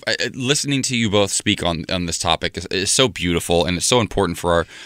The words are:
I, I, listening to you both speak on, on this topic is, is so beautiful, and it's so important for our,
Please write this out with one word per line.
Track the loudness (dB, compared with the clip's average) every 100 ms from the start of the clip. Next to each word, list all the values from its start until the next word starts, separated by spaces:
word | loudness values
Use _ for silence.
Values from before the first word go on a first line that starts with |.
| 0
I, | -2
I, | -2
listening | -4 -2 0 0 -2
to | -2 0
you | 2
both | 2 2
speak | 0 0 0
on, | 0 -2 -2
on | -4 -2
this | -4
topic | 0 0 -2 -6
is, | -6
is | -4 0
so | 2 2
beautiful, | 2 0 0 2 2
and | 2 0
it's |
so | 2 2
important | 2 0 0 0
for | 2
our, | 2 0 -8